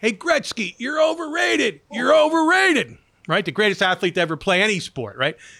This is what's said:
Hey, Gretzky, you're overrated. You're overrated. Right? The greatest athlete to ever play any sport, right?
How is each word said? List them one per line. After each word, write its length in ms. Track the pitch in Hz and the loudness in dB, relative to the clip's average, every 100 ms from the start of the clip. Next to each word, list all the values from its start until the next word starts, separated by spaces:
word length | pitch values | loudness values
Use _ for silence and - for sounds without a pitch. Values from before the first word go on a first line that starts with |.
Hey, 120 | 220 | -4
Gretzky, 600 | 208 330 311 - - 185 - | -4 0 0 0 -8 -8 -8
you're 200 | 240 302 | -8 0
overrated. 800 | 311 330 320 320 359 330 247 156 _ | 0 0 -6 -2 0 0 -2 -4 _
You're 200 | 220 254 | -4 4
overrated. 880 | 311 302 330 320 370 381 285 135 - _ _ - | 4 4 2 2 4 4 2 -2 -12 _ _ -4
Right? 180 | 170 | -2
The 60 | 175 | -2
greatest 320 | 147 214 190 | 0 0 2
athlete 320 | 190 180 190 | 0 0 -2
to 60 | 185 | 0
ever 140 | 165 | -2
play 280 | 156 - 180 | -2 0 2
any 160 | 208 196 | 2 -2
sport, 360 | - - 113 | -6 -10 -10
right? 220 | 113 139 160 - | -4 -4 -4 -18